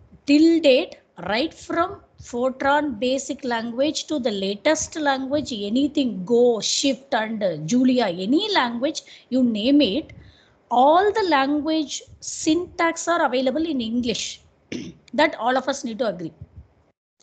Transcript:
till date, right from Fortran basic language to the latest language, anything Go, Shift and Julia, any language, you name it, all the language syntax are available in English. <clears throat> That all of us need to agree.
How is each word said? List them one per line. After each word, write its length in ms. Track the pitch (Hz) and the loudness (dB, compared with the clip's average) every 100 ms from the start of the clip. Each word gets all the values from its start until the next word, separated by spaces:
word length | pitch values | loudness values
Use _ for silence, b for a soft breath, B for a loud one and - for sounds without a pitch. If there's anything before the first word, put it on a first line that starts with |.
| - - - | -20 -18 2
till 340 | 294 320 330 | 6 6 6
date, 360 | 311 247 185 - _ - 180 | 6 4 2 -10 _ -14 -6
right 240 | 214 320 | -4 -4
from 480 | - - 339 359 403 - _ | -8 -8 -2 -2 -4 -18 _
Fortran 760 | - 240 254 254 277 285 294 214 | -12 -4 -4 -2 0 2 0 -4
basic 460 | 247 269 - 285 | -2 -2 -4 -8
language 600 | 262 233 233 233 294 - - | -4 -6 -6 -2 -2 -2 -6
to 120 | 302 | -4
the 120 | 240 | -2
latest 640 | 202 190 202 302 311 - 330 | -4 -4 -2 0 0 -2 -4
language, 560 | 294 269 262 285 277 | -2 -2 -2 -4 -4
anything 720 | 214 202 240 285 294 262 190 | -6 -2 0 0 0 -2 -4
Go, 360 | 180 233 247 226 | 0 4 4 2
Shift 520 | - - 285 262 - | -2 -2 0 -2 -2
and 560 | 233 220 220 196 156 156 | -4 -4 -2 -4 -4 -2
Julia, 380 | 247 254 254 214 | 2 4 4 0
any 440 | 175 190 294 427 | -2 0 0 2
language, 480 | 359 247 233 269 320 - B B | 0 0 -2 -4 -4 -12 B B
you 140 | 254 | 0
name 400 | 247 214 226 285 | 2 2 4 4
it, 320 | 247 208 - - b b b b _ | 4 0 -6 -16 b b b b _
all 420 | 240 269 330 415 | 4 6 6 4
the 120 | 415 381 | 2 2
language 760 | 294 269 302 294 320 294 - - - | 2 2 0 0 -2 -2 -8 -14 -18
syntax 880 | - - - 320 359 - 339 330 - | -14 -6 0 0 0 -2 -2 -2 -2
are 180 | 339 294 | 0 2
available 400 | 254 262 262 330 | 0 0 -2 -2
in 160 | 269 | -4
English. 580 | 226 233 240 202 - - _ _ _ | -2 -2 -2 -4 -6 -12 _ _ _
<clears throat> 400 | - - - _ | -12 -12 -16 _
That 220 | 240 320 | 0 0
all 240 | - 226 262 | 0 -2 -2
of 100 | 269 | -2
us 160 | 269 | -6
need 140 | 247 214 | -8 -4
to 80 | 240 | -4
agree. 260 | 175 165 - - - - _ _ _ _ _ | -4 -10 -14 -20 -20 -20 _ _ _ _ _